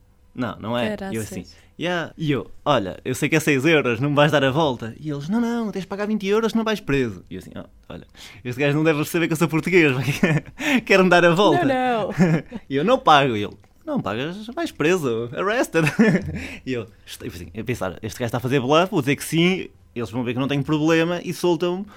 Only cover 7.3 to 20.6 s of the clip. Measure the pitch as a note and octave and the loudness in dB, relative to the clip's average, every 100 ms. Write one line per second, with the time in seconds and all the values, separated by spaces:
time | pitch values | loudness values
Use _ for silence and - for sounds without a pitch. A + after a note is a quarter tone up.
7.3 | F2+ - - - - - E2+ - - - | -16 -14 -16 -16 -20 -18 -18 -18 -20 -20
8.3 | - B2 A#2+ C#3+ D3 D#3+ D3 D3+ F3 D#3+ | -14 -10 -2 0 2 2 2 0 0 0
9.3 | D#3+ E3 D#3+ F3 F3+ D3+ B2+ B2 - F3 | 0 0 0 2 4 4 2 -2 0 2
10.3 | D3+ - - D4+ C4 - G3 F#3 F3 E3+ | 0 -2 -6 0 0 4 4 6 6 6
11.3 | E3+ G3+ - C#4 C4 B3+ A3+ G3 F#3+ F3 | 6 4 4 2 0 0 -2 -2 2 2
12.3 | D#3+ - A3+ - C3+ F#3 C4 - D3 C#3 | 2 -2 -14 -4 0 2 4 6 6 6
13.3 | G#2+ G#2 - - _ D#4+ C4 F#2+ G#2+ D3+ | 0 -4 -10 -20 _ -6 -4 -4 -4 -6
14.3 | G3 A3 D4 E4 - D3 F#3 C3+ A2+ A#2 | -8 -12 -8 -6 -2 0 2 0 -4 -4
15.3 | D3+ F#3+ A#3 D#4+ E3 D3+ - A3 F3+ - | -4 -2 0 0 0 0 4 4 2 -2
16.3 | - - - C3+ B2 A2+ - - - A#2+ | -10 -12 -12 -8 -8 -8 -14 -20 -14 -12
17.3 | F2 E2+ G2+ A2+ A#2 F#2 - A2 - A#2 | -12 -14 -10 -8 -6 -6 -8 -10 -6 -4
18.3 | B2 A#2+ C#3 A#2+ D#3 F#3 F#3 B2+ C#3 - | -4 0 0 2 2 2 0 -2 -2 -2
19.3 | D#3+ F3 F#3 - - _ A#2+ A2+ A#2+ B2 | 0 2 0 -6 -16 _ -10 -8 -6 -4
20.3 | A#2+ C3+ C#3+ | -4 -2 -2